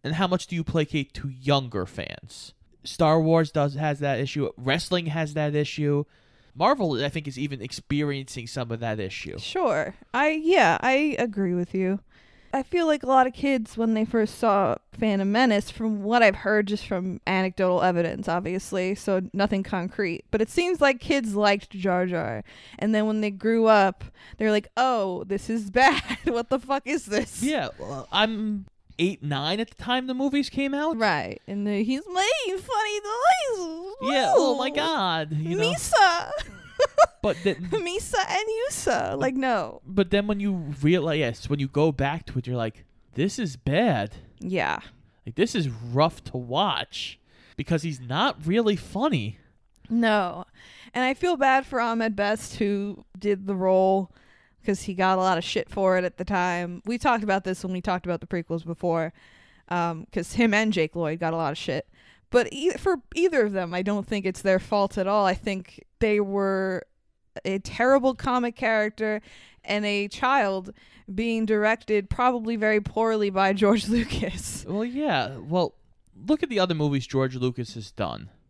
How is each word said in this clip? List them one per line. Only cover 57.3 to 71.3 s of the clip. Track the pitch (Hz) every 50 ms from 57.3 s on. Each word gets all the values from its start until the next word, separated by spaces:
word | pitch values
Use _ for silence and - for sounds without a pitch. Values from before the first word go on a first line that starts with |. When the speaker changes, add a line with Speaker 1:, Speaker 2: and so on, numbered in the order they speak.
| 190 196 185
Speaker 2:
this | 190 185 - -
when | 185 185
we | 180
talked | - 208 180 180 -
about | 180 175 165
the | -
prequels | - - 175 165 _ 165 165 165
before, | 165 170 - - 175 165 165 160 165 - _ - - - - - _ _ _ _
um, | - 175 175 170 170 165 160 - _
'cause | - 185 175 - -
him | - 233 226 202
and | 208 220 220
Jake | 202 180 156 156 -
Lloyd | 170 165 151 160 170
got | 170 160 165
a |
lot | 165 160 143
of | 156
shit. | - - - 135 - - _ - _ _ - - _ _ _
But | - 247 240 - -
e-, | 277 294 370 -
for | - - 381 359 269 - - -
either | - 339 370 330 269 220
of | 208
them, | 196 190 180 165 175
I | 180
don't | 185 202 208 202 196
think | - 220 202 190
it's | 190 185 -
their | - 196 185 190
fault | - - 214 202 196 190 -
at | 208 185
all. | 190 208 214 202
I | 185 180
think | - - 214 196 185 180 - - - - _ _ _
they | 226 214 214 208
were | 202 196 196 202 196 196 190 190 190 190 185 180 - _ _ _ _ _ _ _ _ _ _ - _
a | 190 190 196
terrible | - - - - 233 254 269 269 247 262 247
comic | - - 262 247 254 240 240 233
character | - 262 226 226 214 208 214 214 - 220 214 214 208 - - - - - - _ _ _
and | - 202 208 208
a | 208 208 202 202 208
child | - - - 254 277 285 214 196 190 190 185 202 208 _ - - - - - - 190
being | 190 226 233